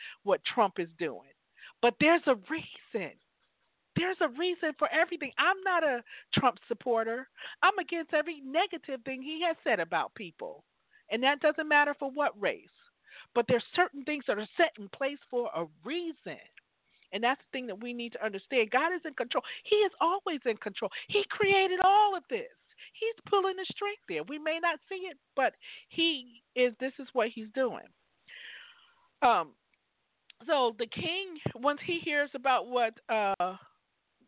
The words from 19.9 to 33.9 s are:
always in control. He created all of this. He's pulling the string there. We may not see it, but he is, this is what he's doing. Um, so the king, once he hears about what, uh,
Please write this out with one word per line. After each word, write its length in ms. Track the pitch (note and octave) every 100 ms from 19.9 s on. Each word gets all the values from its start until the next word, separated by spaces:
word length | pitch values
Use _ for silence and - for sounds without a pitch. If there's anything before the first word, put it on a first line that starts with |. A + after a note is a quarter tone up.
| -
always 400 | E4 G4 - D4 B3
in 120 | G#3+
control. 340 | - - G#3+ - -
He 160 | G#4 G4+
created 500 | - G4 G4 F#4+ F4+
all 320 | F#4+ G4+ G#4 F#4
of 80 | -
this. 180 | A3 - - _ _ -
He's 280 | - A4+ A4+ -
pulling 280 | G4+ F#4+ F#4
the 80 | F#4
string 260 | - G4+ G#4 -
there. 160 | D#3
We 140 | F3 D4
may 220 | D#4 E4
not 180 | E4+ D#4 _
see 200 | F#4+ F#4
it, 80 | D4 _ -
but 180 | B3 - - - -
he 540 | - E4 C#4+ B3 A#3 _ B3+
is, 180 | B3 A3
this 140 | C4 -
is 80 | C4
what 160 | B3+ A3+
he's 180 | A3+ G#3+ C4
doing. 340 | B3+ D#3+ - _ _ _ - - - - - - _ _ _ _
Um, 260 | B3 G#3 D#3 _ _ _ _ _ _ _ - _ A#3
so 280 | D4+ B3 G#3+
the 100 | A#3
king, 480 | - E4 F4+ F#4+ D#4+ - A3+
once 240 | C4+ D4 -
he 140 | E4+
hears 300 | D#4+ D4 C#4+ C4+
about 320 | C4 B3 G3+
what, 260 | B3 A3+ A3+ -
uh, 460 | A3 G3+ G3 F3+ F#3 - _ _